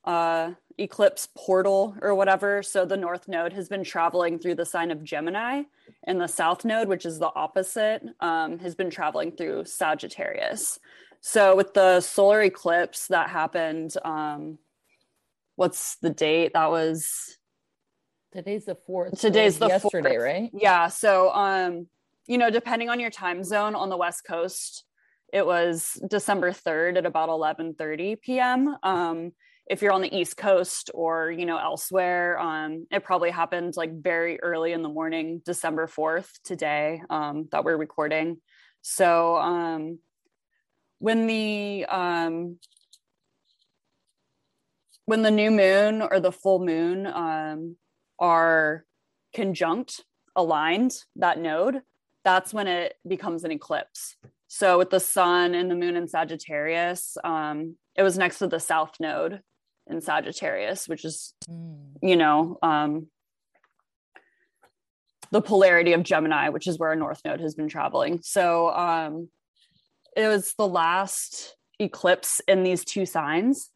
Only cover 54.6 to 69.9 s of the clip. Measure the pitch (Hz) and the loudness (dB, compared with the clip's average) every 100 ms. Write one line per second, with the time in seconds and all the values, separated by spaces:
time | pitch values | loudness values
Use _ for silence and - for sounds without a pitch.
54.6 | 196 180 185 190 185 196 180 175 175 175 | 4 6 4 2 2 2 4 4 2 0
55.6 | 180 175 175 175 170 165 165 160 - 147 | 0 0 0 -2 -4 -4 -4 -8 -6 -4
56.6 | 151 165 175 180 - - 170 160 151 151 | -2 0 -2 -4 -10 -8 -4 -4 -4 -6
57.6 | 160 165 _ - 196 180 180 - 190 165 | -8 -12 _ 2 2 4 0 0 -4 -2
58.6 | - 160 156 - 156 151 165 196 _ _ | -2 -2 -2 -6 -6 -4 -4 -6 _ _
59.6 | _ _ _ 160 165 151 147 - 156 95 | _ _ _ -8 -4 -4 -4 -8 -6 -4
60.6 | 196 190 - 160 160 156 - _ - 170 | -6 -6 -8 -8 -8 -10 -14 _ -18 -14
61.6 | 165 147 143 143 185 175 156 151 165 175 | -14 -16 -20 -2 4 6 6 4 2 0
62.6 | 165 151 151 151 160 _ _ _ _ _ | 2 2 0 -2 -6 _ _ _ _ _
63.6 | _ _ _ _ _ - _ _ _ _ | _ _ _ _ _ -20 _ _ _ _
64.6 | _ _ _ _ _ _ - 214 208 202 | _ _ _ _ _ _ 0 0 4 6
65.6 | 190 175 170 170 170 156 156 147 143 151 | 8 8 6 4 4 2 2 0 0 -2
66.6 | 185 156 160 160 147 151 156 151 160 156 | -6 -2 -2 0 -4 -6 -8 -6 -6 -6
67.6 | 156 156 147 135 135 170 - 202 175 170 | -6 -4 -2 0 0 -2 -2 0 2 2
68.6 | 170 - 175 165 156 160 170 _ _ _ | 2 0 0 0 -2 -8 -12 _ _ _
69.6 | _ _ _ | _ _ _